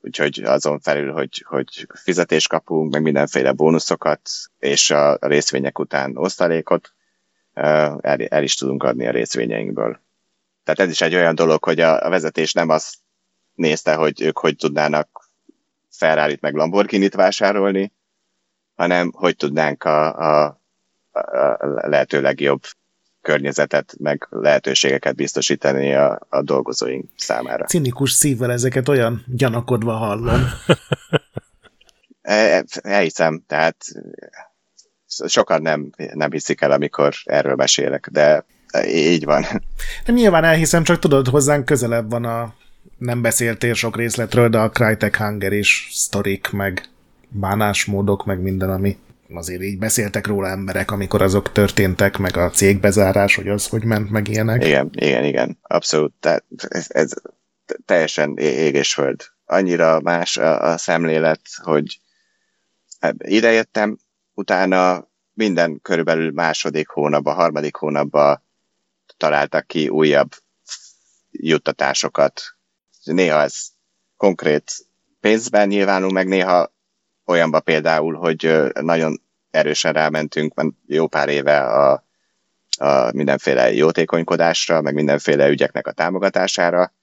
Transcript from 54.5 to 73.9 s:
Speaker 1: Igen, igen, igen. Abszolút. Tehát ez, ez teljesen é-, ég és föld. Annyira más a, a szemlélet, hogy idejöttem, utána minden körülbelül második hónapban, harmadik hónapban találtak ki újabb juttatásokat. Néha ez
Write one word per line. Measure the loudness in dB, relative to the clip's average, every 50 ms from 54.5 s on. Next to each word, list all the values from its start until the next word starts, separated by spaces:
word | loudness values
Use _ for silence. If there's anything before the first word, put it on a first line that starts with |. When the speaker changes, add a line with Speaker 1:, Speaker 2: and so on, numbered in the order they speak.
| 0 2 4
Speaker 1:
Igen, | 4 4 4 2 -2
igen, | -4 -2 0 0 2 2 0
igen. | 0 0 0 -2 -2 -6 _
Abszolút. | _ -2 -2 -2 0 0 0 0 0 0 _ _
Tehát | 0 0 0 0 _ _ -18 -16 -16
ez, | -8 -8 -8 -8 -4
ez | -2 -2 -2 -2 -4 -14 _ -20 _ _ _ _ _ _ _ -12 -12 -12 -2
teljesen | 0 2 2 2 0 0 -2 -2 -2 -2
é-, | -2 0 0 0 2 0
ég | 2 2
és | 2 0 0 -2
föld. | -2 -2 -2 -2 -6 -12 -20 _ _ _
Annyira | _ 0 2 2 2 2 2 4 4 4 2
más | 2 0 -2 -2 -2 -4 -2
a, | 0 2 2 2 2 2 0
a | -2
szemlélet, | -2 -2 -2 0 0 0 0 0 2 2 2 0 0 _ -20 -20 -12 -4
hogy | 0 0 0 0 -2 -12 _ _ _ _ _ _ _ _ _ _ _ _ _ _ _ _ _ _ _ -10 _ -4 -4 -4
idejöttem, | -4 -4 0 0 2 2 4 2 2 0 _ _ -2 -2 -2 -4 _ _ _ _ _ _ _ _
utána | -12 -4 -2 0 0 2 2 2 4 4 2 2 0 -6 _ _ _ _ _ _
minden | -2 -2 0 2 2 0 0 -2 -8
körülbelül | _ -2 -2 0 0 0 0 0 0 -2
második | -2 -2 -2 -2 -2 -2 -6 -4 -4 -4 -4
hónapban, | _ -4 -2 -2 0 0 0 0 -2 0
harmadik | 0 0 0 0 -2 -6 -6 -8
hónapban | -6 -6 -4 -2 -2 -4 0 2 2 4 4 2 0 _ _ _ _ _ _ _ _ _ _ _ _ _ _ -10
találtak | _ -2 0 0 0 -2 0 -2 -6 -6
ki | _ -4 -2 -2 0
újabb | 0 2 2 4 4 2 2 0 -4 -20 _ _ _ _ _ -18 -18 -18 -18 -20 _ _ _ _ _ _ _ _
juttatásokat. | _ -8 -2 0 0 0 _ -4 -4 -2 -2 -2 -2 -2 -4 -4 _ 0 0 0 _ -6 -18 -18 -20 _ _ _ _ _ _ _ _ _ _
Néha | -4 0 0 2 2 4 2
ez | 2 0 -2 -10 -14 -16 _ _ _ _